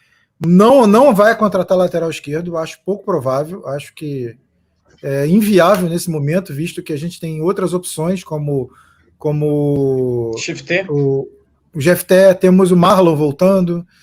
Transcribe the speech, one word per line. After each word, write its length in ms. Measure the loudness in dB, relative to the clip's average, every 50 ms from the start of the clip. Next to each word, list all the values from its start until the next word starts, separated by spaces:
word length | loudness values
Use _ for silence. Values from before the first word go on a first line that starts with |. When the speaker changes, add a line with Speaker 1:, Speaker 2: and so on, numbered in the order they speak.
| _ _ _ _ _ _ _ -4 0
Speaker 1:
Não, 420 | 4 4 6 6 6 6 6 6
não 280 | 6 6 6 6 4 4
vai 220 | 4 4 2 2
contratar 400 | 0 -2 -2 -2 -2 -2 0 0 0
lateral 320 | 0 0 -2 -4 -6 -6
esquerdo, 460 | -8 -10 -10 -8 -8 -8 -8 -8 -8
acho 220 | -8 -8 -10 -12 -12 _
pouco 200 | -8 -8 -6 -6
provável, 640 | -4 -4 -4 -2 -2 -2 -4 -4 -6 -10 -14 -12 -10
acho 260 | -10 -12 -12 -16 -16
que 420 | -14 -12 -10 -8 -8 -10 -12 -14 _ _ _ _ _ _ _ _ _ _ _ _ _
é 240 | -8 -6 -4 -2 0
inviável 600 | 2 2 2 2 4 4 4 4 4 2 2 0 -2
nesse 220 | -4 -4 -4 -6
momento, 420 | -4 -4 -2 -2 -2 -4 -4 -6
visto 300 | -8 -10 -10 -10 -10 -12
que 100 | -10 -8
a 60 | -8 -8
gente 220 | -8 -10 -12 -10
tem 200 | -12 -10 -8 -4
outras 300 | -4 -4 -2 -2 -4 -4 -4
opções, 500 | -6 -8 -8 -8 -6 -4 -4 -4 -6 -8
como, 460 | -10 -8 -6 -4 -4 -4 -4 -6 -8 _ _ _ _ _ _ _ _ _ -8
como 1120 | -6 -4 -2 -2 -2 -2 0 0 0 0 0 0 0 0 0 -2 -2 -2 -4 -4 -4 -6 -6 -8
Speaker 2:
Jefté. 480 | -8 -10 -10 -10 -6 -4 -4 -4 -4 -2
Speaker 1:
o, 400 | -2 -2 0 0 -2 -4 -6 -8 -14 _ _ _ _ _ _ _ -8
o 60 | -2
Jefté, 540 | 0 2 0 2 2 2 4 6 6 6 4
temos 360 | 4 4 4 4 4 4 4
o 40 | 4
Marlon 380 | 4 4 4 4 4 4 2 2
voltando, 720 | 0 0 -2 -2 0 0 2 2 2 0 -2 -4 -8 -10 _ _ _